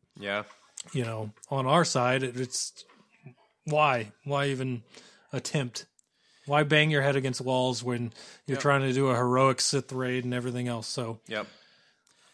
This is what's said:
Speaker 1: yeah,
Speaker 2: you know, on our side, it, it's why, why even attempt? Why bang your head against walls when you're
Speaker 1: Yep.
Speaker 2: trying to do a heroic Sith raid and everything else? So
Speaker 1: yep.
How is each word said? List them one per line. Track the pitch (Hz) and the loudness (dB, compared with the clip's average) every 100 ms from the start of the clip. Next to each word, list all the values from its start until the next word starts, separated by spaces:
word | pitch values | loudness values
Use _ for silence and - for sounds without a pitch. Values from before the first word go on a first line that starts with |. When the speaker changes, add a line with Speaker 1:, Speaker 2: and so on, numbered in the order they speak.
| _ - | _ -12
Speaker 1:
yeah, | 101 101 104 - _ - - | -6 -4 -6 -14 _ -18 -8
Speaker 2:
you | 139 113 | -6 -4
know, | 110 107 - - | -6 -10 -12 -6
on | 139 131 | -2 2
our | 165 160 | 4 4
side, | 131 123 131 | 2 2 2
it, | 131 120 | -2 -4
it's | 127 - - - - _ _ _ 135 - _ _ | -6 -6 -8 -10 -20 _ _ _ -20 -20 _ _
why, | 160 151 151 123 107 - 139 | -2 4 4 4 -2 -10 -6
why | 139 139 | -2 -2
even | 131 131 120 - - - - _ | -2 -4 -6 -10 -20 -20 -20 _
attempt? | 131 - 156 123 - - _ _ _ _ _ 139 | -8 -4 -2 -4 -8 -16 _ _ _ _ _ 0
Why | 147 | 2
bang | 147 151 156 | 4 4 4
your | 147 | 4
head | 139 139 | 2 2
against | 131 127 | 0 -4
walls | 127 127 127 117 | -2 0 0 -2
when | 120 120 117 - - - - | -2 -4 -4 -10 -20 -14 -6
you're | 131 | 0
Speaker 1:
Yep. | |
Speaker 2:
trying | 143 139 | 4 4
to | 135 | 4
do | 127 135 | 2 2
a | 120 | 2
heroic | 123 127 135 127 | 2 4 4 2
Sith | - 139 123 | 0 -2 -2
raid | 127 127 127 123 | -6 -4 -4 -4
and | |
everything | 123 123 123 123 | -4 -4 -4 -4
else? | 117 - | -6 -6
So | - 113 113 - | -6 -6 -8 -8
Speaker 1:
yep. | 110 - - _ _ _ _ _ _ _ | -8 -8 -14 _ _ _ _ _ _ _